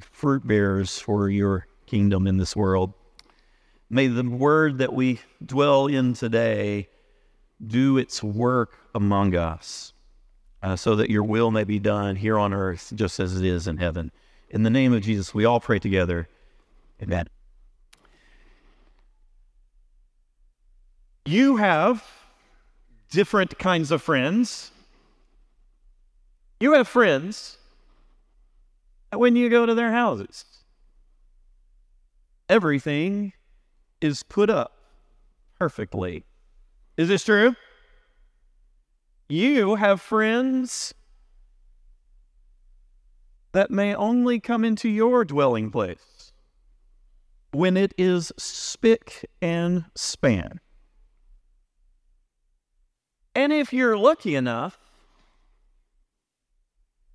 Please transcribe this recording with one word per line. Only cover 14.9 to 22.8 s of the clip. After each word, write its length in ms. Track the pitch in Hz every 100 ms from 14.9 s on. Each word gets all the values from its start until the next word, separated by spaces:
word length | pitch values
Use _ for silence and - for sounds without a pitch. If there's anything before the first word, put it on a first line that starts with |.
of 100 | 120
Jesus, 320 | 101 104 95
we 100 | 104
all 140 | 110 120
pray 220 | - 104
together. 480 | 104 95 87 85 82 _ _ _ _ _ _ -
Amen. 240 | 90 87 85 - _ _ - _ _ _ _ _ _ _ _ _ _ _ _ _ _ _ _ _ _ _ _ _ _ _ _ _ _ _ _ _ _ _ _ _ _ _
You 320 | - 185 277 240
have 480 | 202 156 185 233 - - - _ _ _ _ _